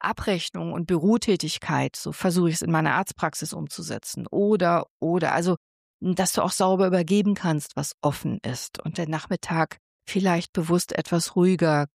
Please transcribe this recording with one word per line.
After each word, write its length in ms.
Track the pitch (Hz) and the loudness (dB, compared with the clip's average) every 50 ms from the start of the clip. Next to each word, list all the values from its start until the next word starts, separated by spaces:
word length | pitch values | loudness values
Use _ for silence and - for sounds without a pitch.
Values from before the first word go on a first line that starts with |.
Abrechnung 720 | - - 220 - - 226 196 165 - - - 180 165 170 - | -6 -4 -4 -2 -2 -2 0 0 -2 -6 -8 -6 -6 -6 -4
und 140 | 170 170 | -4 -2
Bürotätigkeit, 1080 | 160 180 160 151 202 226 233 - - 196 170 - 156 - - - - 156 135 135 131 - | 0 0 2 4 4 4 4 4 2 0 2 0 -4 -6 -6 -4 -2 0 0 0 -2 -4
so 160 | - - 143 147 | -6 -8 -10 -6
versuche 360 | - - 185 170 185 175 165 | -2 -2 0 2 4 2 2
ich 60 | 160 | 2
es 60 | - - | 0 0
in 80 | 170 | 0
meiner 240 | 165 160 156 151 127 | 0 2 2 2 0
Arztpraxis 580 | 170 196 - - - - 156 - - - - - | 0 -2 -4 -4 -4 -4 -4 -4 -6 -8 -8 -8
umzusetzen, 720 | - 156 147 - - 165 156 - - - - - - - - | -8 -10 -10 -10 -12 -10 -8 -8 -8 -8 -10 -10 -10 -10 -4
oder, 580 | - 190 202 208 214 190 185 170 170 165 - - _ _ | -2 0 2 2 2 2 4 2 2 2 0 -4 _ _
oder, 320 | - 165 175 180 165 - - | -2 0 0 0 0 0 0
also, 240 | 156 170 185 175 - _ _ _ _ _ _ _ _ | 0 2 0 0 0 _ _ _ _ _ _ _ _
dass 320 | - 185 180 180 185 170 - | -2 -2 0 0 0 0 0
du 100 | - - | 0 0
auch 100 | 185 - | 0 0
sauber 340 | - 196 185 190 185 190 | 2 2 4 4 4 4
übergeben 480 | 185 180 180 170 160 196 208 196 208 202 | 4 2 2 2 2 2 2 4 2 0
kannst, 400 | - - 170 156 147 - - - | 0 0 0 0 0 -2 -6 -6
was 180 | - 143 - - - | -8 -6 -6 -6 -4
offen 380 | - 147 139 - - - - - | -2 -2 -2 -2 -4 -4 -4 -4
ist 420 | - 110 123 - - - - - | -6 -6 -8 -8 -10 -12 -14 -10
und 180 | - 160 - - | -10 -8 -6 -4
der 100 | 170 151 | -4 -4
Nachmittag 680 | 160 151 - - 185 - - - 170 165 160 - - - _ _ _ _ _ | -4 -6 -4 -4 -6 -6 -4 -4 -2 0 0 -2 -4 -8 _ _ _ _ _
vielleicht 460 | - - 196 196 190 170 170 - - - | -6 -2 0 2 2 2 2 0 -2 -4
bewusst 400 | 185 160 160 175 180 - - - | -4 0 2 2 2 2 0 -4
etwas 420 | - - - 175 170 - - - | -4 -2 0 0 0 0 0 2
ruhiger 520 | 185 175 185 185 160 170 160 151 147 147 143 _ | 4 4 4 4 4 4 4 4 2 2 -2 _